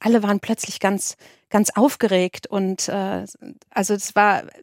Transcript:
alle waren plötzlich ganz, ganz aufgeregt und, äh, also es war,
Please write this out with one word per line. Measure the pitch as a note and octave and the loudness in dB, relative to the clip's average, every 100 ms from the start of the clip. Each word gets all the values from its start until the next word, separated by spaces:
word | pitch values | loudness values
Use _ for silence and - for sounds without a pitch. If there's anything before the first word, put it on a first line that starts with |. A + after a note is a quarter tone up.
alle | A3 A#3 | 2 2
waren | G3+ G3+ | 4 0
plötzlich | - A3 - - | 0 -4 -6 -2
ganz, | G3 G3 - - - _ _ | 0 0 -4 -10 -16 _ _
ganz | G#3 G#3 | 2 2
aufgeregt | - C4+ - A3 F#3 F3+ - - | 4 2 2 0 2 0 -4 -6
und, | G3+ F#3+ F#3+ - | -4 -2 -4 -4
äh, | G3+ F#3+ F#3 G3 - - - _ | -4 -4 -6 -8 -14 -20 -20 _
also | - F#3+ | -4 -2
es | G3+ - - | -2 -2 2
war, | G#3 F#3+ - - | 4 2 -2 -16